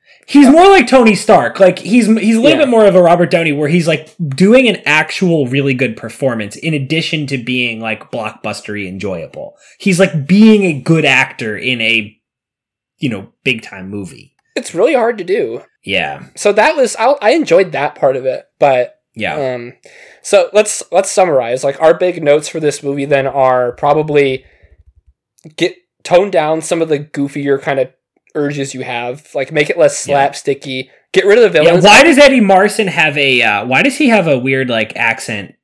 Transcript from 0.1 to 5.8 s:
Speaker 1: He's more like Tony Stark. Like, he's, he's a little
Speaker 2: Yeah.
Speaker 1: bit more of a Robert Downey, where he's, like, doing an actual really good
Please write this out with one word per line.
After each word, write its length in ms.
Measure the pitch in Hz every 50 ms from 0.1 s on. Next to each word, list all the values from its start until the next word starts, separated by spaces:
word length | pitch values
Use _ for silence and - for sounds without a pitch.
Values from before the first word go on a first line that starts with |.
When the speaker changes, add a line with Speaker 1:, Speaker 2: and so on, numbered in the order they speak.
| _ _ _
Speaker 1:
He's 220 | - - 285 285 247
more 200 | 285 330 359 392
like 160 | 392 370 233
Tony 280 | - 254 262 233 220 202
Stark. 460 | - - - 202 160 123 113 - -
Like, 200 | 190 185 180 -
he's, 260 | - 175 220 247 214
he's 300 | 202 220 226 185 220 226
a 40 | 226
little 180 | 240 294 320 320
Speaker 2:
Yeah. 60 | 302
Speaker 1:
bit 60 | 254
more 160 | 240 226 214
of 80 | 202 175
a 80 | 185 175
Robert 280 | 165 175 170 175 175
Downey, 220 | - 185 165 160 143
where 160 | 147 151 147
he's, 180 | 165 180 156
like, 220 | 165 156 - - - _ - 170 143 135
doing 320 | - 185 202 233 262 262 226
an 100 | 185 - -
actual 600 | 139 147 156 156 - - - 190 175 165 156 139 120
really 260 | 131 143 139 139 131
good 240 | 123